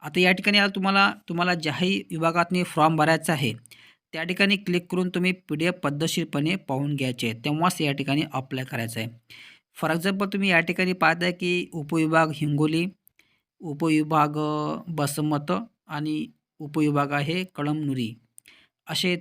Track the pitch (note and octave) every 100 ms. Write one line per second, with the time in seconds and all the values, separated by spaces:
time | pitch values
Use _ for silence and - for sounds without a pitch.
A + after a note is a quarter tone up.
0 | D3 F3+ F3+ F#3 G3+ G3+ G3+ G3 F#3+ G3
1 | G3+ - - E3+ F3 F3 D#3 C3+ F#3 G3
2 | - E3 E3 E3+ E3+ F3+ F3 D#3 D3+ D#3+
3 | D3+ D#3+ D#3+ D3+ C3 A2+ - - - _
4 | _ D#3+ E3+ F#3 G3+ G3 G3+ F3 F3+ F3+
5 | F3+ F3 F#3 F#3 - D3+ E3+ F3+ C#3+ C#3+
6 | D#3+ - D#3+ C#3+ D3+ F#3+ - C3+ D3 C#3+
7 | C3 B2 A#2 A2+ D3 D3+ F3 - D3+ C#3+
8 | C#3+ C#3+ - C3 C3 C3 B2+ B2+ A#2 A#2
9 | A2+ - - - - - _ - D#3+ E3
10 | F#3 G3 G3 G3 G3 E3+ E3+ F3 F#3 F#3
11 | D#3+ E3 F3+ F3 F3+ F3+ - E3+ D3 E3
12 | D#3 D#3+ D#3+ D3+ D3+ C#3+ D#3 D#3+ F3+ -
13 | _ _ _ _ _ - E3+ C#3+ E3 D#3
14 | D3+ D#3 D3+ D3+ D3+ D3+ D3+ D#3+ - D#3
15 | C#3+ D3+ D3+ D3 D3+ F#3 A#3 _ - D3+
16 | D3+ D3+ - _ _ - D3+ D3+ D3+ D3
17 | C#3+ C#3+ C#3+ F3 F#3 - D3 D3+ D3 C3
18 | A2 A#2 _ _ - _ _ _ - D#3
19 | F#3 F3